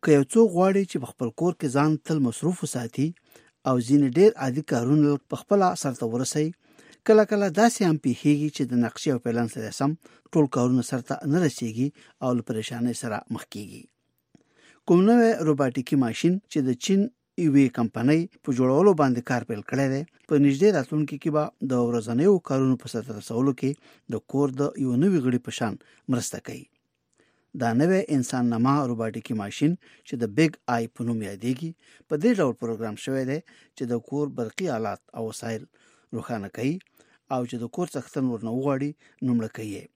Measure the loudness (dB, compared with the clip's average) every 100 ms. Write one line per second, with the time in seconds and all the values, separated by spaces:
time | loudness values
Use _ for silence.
0 | 6 4 4 4 4 6 2 2 0 -4
1 | -8 -6 -8 -2 -2 -2 -2 2 2 0
2 | -2 0 0 0 -4 -4 -6 -6 -8 -4
3 | -4 -4 _ -20 _ _ -2 0 4 4
4 | 4 6 4 4 -4 -4 -2 -2 2 4
5 | 4 2 _ -10 0 2 2 0 -6 -4
6 | -4 -4 -4 -2 -4 -4 _ _ -20 -12
7 | 4 4 4 2 0 4 2 4 0 2
8 | 0 0 2 2 0 -4 -2 0 0 -2
9 | -2 -2 -2 -2 -2 -6 -10 -2 -2 -2
10 | _ _ _ 0 2 2 2 2 0 -6
11 | -6 -8 -2 0 0 -2 -8 -4 -4 -6
12 | _ _ -2 -2 -2 -6 -6 -4 -4 -4
13 | -6 -8 -8 -12 -12 -16 -16 -18 -20 _
14 | _ _ _ _ _ _ _ _ 4 6
15 | 6 6 4 2 0 2 2 0 0 0
16 | 0 2 2 0 _ -2 -2 -2 2 2
17 | 2 _ _ -2 4 4 4 2 -2 0
18 | 2 2 0 _ -6 0 2 6 4 4
19 | 2 0 -2 -4 -4 -10 -6 -2 -2 -2
20 | -6 _ -2 4 4 4 4 2 -2 -2
21 | -4 -4 -2 -2 -2 _ -2 0 2 0
22 | -2 2 4 4 2 0 2 0 -2 -8
23 | -8 -12 -6 0 0 0 -4 -6 _ _
24 | _ -10 _ -2 -2 0 -4 -2 -2 2
25 | 2 2 0 -2 -4 -6 -6 -6 _ _
26 | -4 -4 -4 -10 -12 -16 -18 _ _ _
27 | _ _ _ _ _ -4 0 2 4 2
28 | 2 -2 0 -2 -2 2 2 2 0 -2
29 | -4 -6 -6 -6 -6 -2 0 0 _ _
30 | -14 -6 -4 2 0 0 -4 -2 -4 -6
31 | -4 -4 -6 -8 -6 -6 -8 -14 _ _
32 | _ 0 2 2 0 -2 -6 -6 -8 -8
33 | -6 -4 -4 -6 -8 _ _ -12 -6 -6
34 | -4 -6 -6 -6 -8 -6 -6 -4 -6 -8
35 | _ -12 -10 -10 -10 -10 -12 _ _ _
36 | _ -12 -8 -8 -8 -6 -4 -6 _ _
37 | _ _ _ -6 -6 -8 -10 -6 -6 -8
38 | -10 -4 -4 -4 -6 -4 -2 -2 -4 -8
39 | _ _ -2 -2 -2 -8 -10 -10 -14